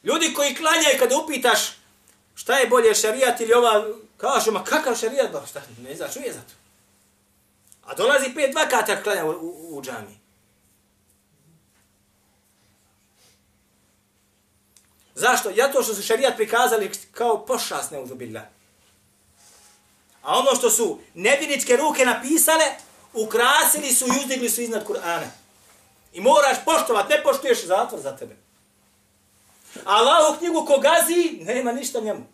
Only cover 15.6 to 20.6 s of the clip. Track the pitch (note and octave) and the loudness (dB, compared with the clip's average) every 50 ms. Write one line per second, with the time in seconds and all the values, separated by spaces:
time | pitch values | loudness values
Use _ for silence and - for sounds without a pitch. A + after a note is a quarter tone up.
15.6 | C4 C#4 - A3 - A3 G#3+ G3 G3 - A3+ A#3 C4+ B3+ - - A3 G#3+ A#3 A#3 | 0 2 2 0 -2 -2 -4 -6 -2 -2 0 0 0 0 0 -2 -4 0 2 2
16.6 | B3 A#3+ A#3 G#3+ G3+ - - - - _ _ - A#3 A#3+ A3 G3+ G#3+ - B3+ A3 | 2 2 2 0 -2 -4 -8 -12 -16 _ _ -4 -2 -2 -2 -2 -2 -6 -6 -4
17.6 | - - F#3 C#3+ C#3 - D#3+ C#3 B2+ B2 B2+ B2 B2 A2+ G#2+ G#2+ G2 - _ _ | -4 -6 -8 -8 -8 -8 -10 -12 -12 -12 -14 -14 -14 -14 -14 -16 -16 -18 _ _
18.6 | _ _ _ _ _ _ _ _ _ _ _ _ _ _ _ _ _ _ _ _ | _ _ _ _ _ _ _ _ _ _ _ _ _ _ _ _ _ _ _ _
19.6 | _ _ _ _ _ _ _ _ _ _ _ _ - C#3 F3 A#3+ C4 C#4 B3+ - | _ _ _ _ _ _ _ _ _ _ _ _ -6 -2 0 2 2 2 2 2